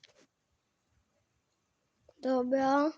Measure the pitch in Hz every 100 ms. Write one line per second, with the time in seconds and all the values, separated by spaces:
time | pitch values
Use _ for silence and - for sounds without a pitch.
0 | - _ _ _ _ _ _ _ _ _
1 | _ _ _ _ _ _ _ _ _ _
2 | _ _ 254 262 247 269 269 277 294